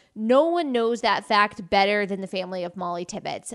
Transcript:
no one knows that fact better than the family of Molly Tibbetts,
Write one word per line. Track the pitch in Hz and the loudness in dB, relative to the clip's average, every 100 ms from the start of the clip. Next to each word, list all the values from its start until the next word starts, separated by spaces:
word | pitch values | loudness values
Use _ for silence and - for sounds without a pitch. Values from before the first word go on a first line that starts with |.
| _ - | _ -6
no | 220 254 330 | 2 4 4
one | 349 302 | 2 0
knows | 247 226 233 | 0 0 0
that | 226 202 | 0 0
fact | 202 208 208 - 175 | 2 2 2 0 0
better | 202 196 208 | 2 4 2
than | 196 190 | 0 -4
the | 190 | -6
family | 196 180 185 | -6 -6 -6
of | 170 175 | -8 -6
Molly | 175 175 | -6 -6
Tibbetts, | 175 202 156 - - | -8 -10 -8 -8 -10